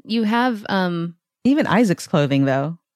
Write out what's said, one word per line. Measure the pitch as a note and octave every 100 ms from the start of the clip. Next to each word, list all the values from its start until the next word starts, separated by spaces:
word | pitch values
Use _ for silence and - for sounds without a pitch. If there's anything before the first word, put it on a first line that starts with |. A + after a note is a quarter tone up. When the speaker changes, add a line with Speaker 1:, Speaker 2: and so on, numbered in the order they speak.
| -
Speaker 1:
you | A3+
have, | G#3+ A#3 B3+ G#3+ G#3+
um, | E3+ F3+ E3+ E3+ - _ _
Speaker 2:
Even | A#3+ D4 A#3+
Isaac's | F#3 A3+ E3 -
clothing, | D3+ C#3+ C#3 C3+
though. | C3+ D3 E3+ _